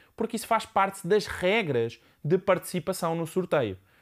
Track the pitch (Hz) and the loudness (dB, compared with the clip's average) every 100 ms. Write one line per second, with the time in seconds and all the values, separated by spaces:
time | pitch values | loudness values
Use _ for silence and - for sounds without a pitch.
0 | _ - 220 220 - 220 - 202 196 - | _ -6 -4 -4 0 0 2 0 0 0
1 | 170 208 - - 180 220 175 123 113 - | 2 2 2 -2 2 2 2 0 0 -6
2 | _ _ 147 185 185 180 - 180 - 185 | _ _ 0 0 2 0 0 -6 -4 -4
3 | 170 165 160 185 175 156 110 95 _ _ | -2 -2 -2 -4 0 0 0 -4 _ _